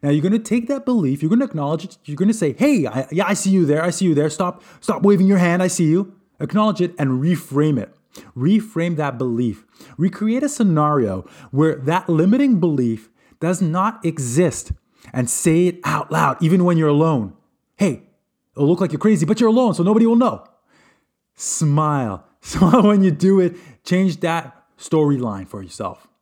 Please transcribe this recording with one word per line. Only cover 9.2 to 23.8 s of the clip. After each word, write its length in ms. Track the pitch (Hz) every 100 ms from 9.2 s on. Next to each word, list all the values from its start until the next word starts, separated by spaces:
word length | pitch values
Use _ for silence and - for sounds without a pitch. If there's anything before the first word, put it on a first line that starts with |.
| 131 117 123 101 _ _ - -
Recreate 460 | 175 - 214 240
a 60 | 285
scenario 760 | - 220 156 151 147 110 92 - - -
where 260 | 135 160 139
that 320 | 131 175 185
limiting 500 | 160 175 247 285 220
belief 500 | 170 143 123 110 - _ _ _
does 220 | 160 180
not 420 | 180 170 202 220
exist 680 | 165 160 127 123 175 - - - _ _ -
and 180 | - 120
say 360 | - - 160 180
it 140 | 175
out 260 | - - -
loud, 320 | 160 151 156
even 220 | 165 185
when 120 | 180 170
you're 120 | 156
alone. 460 | 147 160 147 101 - _ _ _ _
"Hey, 260 | 202 120 _ _ _ _ _
it'll 120 | - 143
look 140 | 175
like 100 | 185
you're 80 | 147
crazy, 280 | 214 208 156
but 120 | 214
you're 120 | 233
alone, 240 | 226 247
so 80 | 175
nobody 240 | 175 220 226
will 100 | 233
know." 280 | 247 - - _ _ _ _ _ _ _ _
smile. 880 | _ - - 156 147 151 147 120 95 _
<laughs> 80 | _
Smile 440 | - - 180 247
when 180 | 208 208
you 80 | 190
do 300 | 147 185 196
it. 140 | 180 175 - -